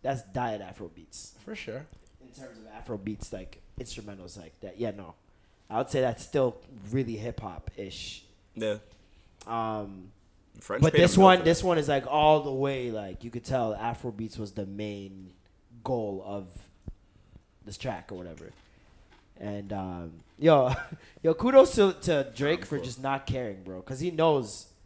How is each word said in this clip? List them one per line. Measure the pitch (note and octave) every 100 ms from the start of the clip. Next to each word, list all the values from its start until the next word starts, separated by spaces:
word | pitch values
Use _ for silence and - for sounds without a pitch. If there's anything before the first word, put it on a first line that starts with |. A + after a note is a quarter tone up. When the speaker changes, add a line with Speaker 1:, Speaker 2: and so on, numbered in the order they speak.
Speaker 1:
that's | C3 C3
diet | F#2+ A2 B2 G#2+
Afro | F#2+ F#2 E2+
beats. | - D#2+ - - -
Speaker 2:
For | -
sure. | G#3+ - A#2+ D#3+ - - _
Speaker 1:
In | B2
terms | B2 C3 A2
of | A2 G#2+
Afro | B2 G#2+
beats, | G2 G#2 -
like, | G2 F#2 - - -
instrumentals | B2 - G#2 G2 F2 G2
like | E2 _
that. | G2 F#2+
Yeah, | A2+
no. | G2+ F2 - _ _ _ _ _
I | A2
would | C3+
say | C#3
that's | B2+ A2+
still | - D3 B2+ - - A2+ G2
really | C3 A#2 A2+
hip-hop-ish. | A#2 - G#2 E2 - - F#2+ - - - _ _ _
Speaker 3:
Yeah. | A2+ A2 G#2 - - _ - _ _ -
Speaker 1:
Um, | A#2 A2+ G#2+ G2+ F#2+ F#2 _ _ _ _ -
Speaker 3:
French | - -
Speaker 1:
but | D3+
Speaker 3:
paid | C#3+
Speaker 1:
this | F3 F#3
Speaker 3:
him |
Speaker 1:
one, | F#3+
Speaker 3:
well | F#3
for |
Speaker 1:
this | E3 E3
Speaker 3:
that. | F#3
Speaker 1:
one | E3
is, | C#3+
like, | C#3 B2+
all | D3+ D3+ D3+
the | C#3
way, | C3+ C#3 C3 B2
like, | A2 G2 F#2
you | A#2
could | A#2+ -
tell | C3 A2+
Afro | G2+ A2+ A#2 B2
beats | G#2 A2 -
was | G#2
the | G2 G2
main | G2+ G#2+ G2+ G2 F#2+ F#2 - _ _ _ A#2+
goal | A2 B2 G#2+ F#2+ G2
of | G2+ F#2 F2+ - _ - - _ _ _ - _ _
this | G2+ G2+
track | C3 G2 -
or | F#2
whatever. | F2 D#2 E2 - - _ _ - - - _ -
And, | G#2 G2+ G2+
um, | G2+ F#2 F2 E2+ E2 - -
yo, | D3+ D3 B2+ B2+ - D#3+
<laughs> | - -
yo, | D#3+
kudos | D#3+ A#3+ C4+ -
to, | - G3 -
to | - D3+ C3+
Drake | A#2+ C#3+ F3
Speaker 3:
Um, | -
Speaker 1:
for | C#3+
Speaker 3:
cool. |
Speaker 1:
just | B2 A#2+
not | C3+ C3+ -
caring, | C3 A#2 F#2+
bro, | F#2 F#2
'cause | - C3
he | F3
knows | D#3+ D#3+ D3 G#2+ - - _